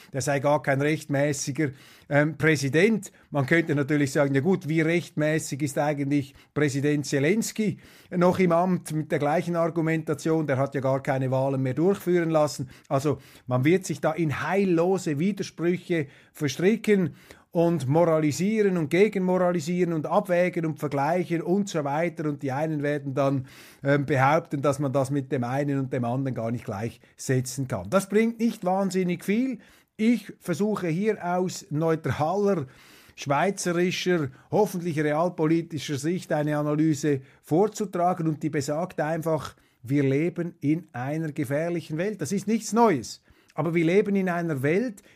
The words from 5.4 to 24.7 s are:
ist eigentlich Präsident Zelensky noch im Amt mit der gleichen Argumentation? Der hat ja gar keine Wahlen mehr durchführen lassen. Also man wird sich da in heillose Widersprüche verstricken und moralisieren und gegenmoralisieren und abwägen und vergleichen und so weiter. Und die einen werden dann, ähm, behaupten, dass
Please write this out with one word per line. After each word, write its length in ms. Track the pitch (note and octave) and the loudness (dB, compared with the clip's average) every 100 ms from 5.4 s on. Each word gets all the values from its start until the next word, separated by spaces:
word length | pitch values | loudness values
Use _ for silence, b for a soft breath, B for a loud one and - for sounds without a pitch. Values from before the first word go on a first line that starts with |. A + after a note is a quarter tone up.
| D#3 C3 | -4 -4
ist 160 | C#3+ D#3 | -4 0
eigentlich 560 | D3 C#3+ C#3 C#3+ C3+ b b | -2 -2 0 0 -2 b b
Präsident 500 | - D3 C3+ C#3+ D3 | -2 0 0 0 0
Zelensky 760 | C#3 C#3+ C#3+ G#3+ G#3 - G#3+ C3 B B B | 0 0 2 2 -2 -2 -4 -4 B B B
noch 280 | F3+ F3 F3+ | 2 2 4
im 140 | F3+ | 2
Amt 400 | E3 F#3 F3 - | 4 2 0 -2
mit 180 | D#3 D3+ | -6 -2
der 80 | D#3+ | 0
gleichen 380 | C#3+ D3+ D3+ E3+ | 2 0 0 -2
Argumentation? 920 | E3 E3 D#3+ D#3+ D#3+ C#3+ E3 D#3+ D3+ | 0 0 0 -2 -2 -4 0 0 0
Der 120 | C3 | 0
hat 160 | C#3 | 0
ja 80 | C#3 | -2
gar 200 | C3 C3+ | 0 0
keine 280 | C3+ C3+ C3 | 0 -2 0
Wahlen 320 | C3 C3+ C3+ | 0 0 0
mehr 100 | C3 | -2
durchführen 560 | C3 F3 G3 F3 F3 E3 | 0 0 0 0 0 2
lassen. 400 | D#3+ D3+ - C3 B - | 2 2 -2 -10 B -2
Also 280 | C#3 D3 C3 B B - | 0 0 -2 B B -2
man 180 | B2+ | 2
wird 220 | C3+ F#3 F#3 | 4 2 0
sich 160 | D3+ | -2
da 100 | D#3+ | -2
in 300 | D#3+ D#3+ B2+ C#3+ | 0 -2 -2 -2
heillose 720 | F#3+ G3 E3 F3 F#3+ F3 C#3+ | 0 2 4 2 0 -2 0
Widersprüche 880 | F#3 G3+ F3+ - E3+ F3+ F3+ E3+ C3+ B B | 0 -2 -8 -2 -2 -2 -2 -2 -2 B B
verstricken 800 | - D3 - F3 A3+ A3 G#3 E3 B B B B | -4 -4 2 2 2 4 4 2 B B B B
und 360 | F3 E3+ E3+ C3 | 2 2 2 2
moralisieren 880 | D#3 E3+ D#3 D3+ C3+ F#3+ A3 G3+ F3+ | 4 4 4 2 0 0 2 2 2
und 140 | D3+ | 2
gegenmoralisieren 1040 | E3+ G#3+ G#3 F#3 F3+ F3+ F3 D3 F3+ F3+ | 4 4 2 0 2 2 0 -2 0 0
und 100 | D#3+ | 0
abwägen 640 | D#3 F3+ F3+ F3 F3+ F3 D#3+ | 0 0 2 2 2 0 -4
und 120 | C#3+ | -4
vergleichen 640 | D3 C#3 C#3+ F3+ D#3 E3 | -2 0 0 0 0 -2
und 300 | E3+ G3 G3+ | 0 0 0
so 140 | E3 | -2
weiter. 440 | C#3 D3 E3+ D#3+ D3+ | -2 -2 -2 -2 -4
Und 140 | C#3+ | -4
die 100 | C#3 | -4
einen 300 | C3 D#3+ D#3 | -2 -2 -2
werden 320 | C#3+ D3 C#3 | -2 -2 -4
dann, 320 | C3+ C#3 C3+ C3 B B B | 0 0 0 -4 B B B
ähm, 220 | C#3 D3 | 0 2
behaupten, 560 | C3 C3+ C3 D#3+ E3+ D3 | 2 2 4 2 0 -2
dass 180 | D3 | 0